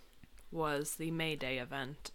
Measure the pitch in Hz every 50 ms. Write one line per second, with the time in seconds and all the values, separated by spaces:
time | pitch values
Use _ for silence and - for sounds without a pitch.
0 | - - - - - - - - - - 170 165 156 151 143 143 151 - - -
1 | 160 165 165 165 160 160 151 139 135 127 131 127 123 123 139 139 135 131 147 -
2 | - -